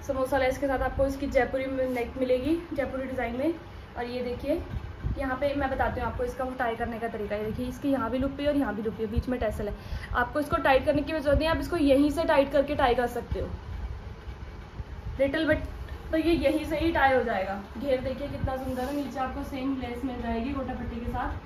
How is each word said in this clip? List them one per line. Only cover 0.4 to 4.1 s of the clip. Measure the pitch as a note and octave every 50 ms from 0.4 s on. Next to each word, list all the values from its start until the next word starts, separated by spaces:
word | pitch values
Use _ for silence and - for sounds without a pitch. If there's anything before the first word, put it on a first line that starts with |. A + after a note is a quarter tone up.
| C4 B3+ C4 -
के | - C#4
साथ | C4 B3+ C4
आपको | B3+ B3+ - C4+
इसकी | C4+ C4+ - C#4+ C#4
जयपुरी | - C4 A#3+ A#3+ B3+ C4+ C4+
में | C4+ C4+ C4 C4 B3+
नेक | B3+ B3 A#3 A#3+ - C4
मिलेगी, | C4 B3 B3+ B3+ B3+ C#4 E4 E4+ - - D#4
जयपुरी | C4+ C4 C4 C4 C4 C4+
डिज़ाइन | B3+ C4 C4 A#3+ A#3 A#3
में। | B3+ C4+ D#4+ E4+ - - - - - - - - -
और | A#3+
ये | A#3+